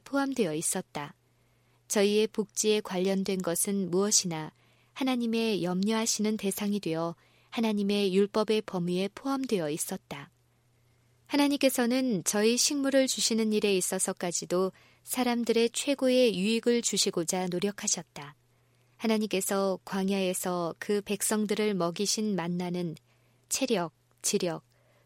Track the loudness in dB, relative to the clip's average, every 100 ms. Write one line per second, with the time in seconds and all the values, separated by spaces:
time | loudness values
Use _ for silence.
0 | -2 -2 -2 0 0 0 -2 -4 -6 -10
1 | -10 -14 _ _ _ _ _ _ -4 2
2 | 4 4 2 -2 -4 0 2 2 0 -2
3 | 0 0 0 -2 -2 -2 -2 -2 0 0
4 | 2 2 0 -4 -8 -14 _ _ _ -4
5 | 0 0 0 0 0 0 0 0 0 0
6 | 0 0 0 0 -2 -2 -2 -2 -2 -2
7 | -4 -6 _ _ _ -2 0 2 0 2
8 | 2 4 2 2 0 0 -2 -4 -2 0
9 | -2 -4 -4 -4 -2 -2 -2 -4 -6 -8
10 | -10 -14 -14 _ _ _ _ _ _ _
11 | _ _ -2 2 2 4 2 2 2 2
12 | 2 0 0 2 4 4 2 0 2 4
13 | 4 0 0 0 2 2 2 2 0 -2
14 | -2 -2 -4 -4 -2 0 0 -4 -16 _
15 | -8 -2 0 0 0 2 2 0 -2 2
16 | 4 6 4 4 0 2 2 2 2 0
17 | 0 0 -2 -2 -2 -2 -4 -4 -4 -4
18 | -6 -14 -16 -18 _ _ _ _ _ -4
19 | 0 0 0 -2 0 0 0 -2 -4 -2
20 | 0 0 0 -2 -2 -2 -2 -4 -2 -2
21 | -2 -4 0 0 0 0 0 0 0 0
22 | -2 -2 -2 -2 -2 -4 -4 -4 -4 -6
23 | -14 _ _ _ -8 -4 0 0 -2 -8
24 | _ _ -2 0 -2 -6 -12 _ _ _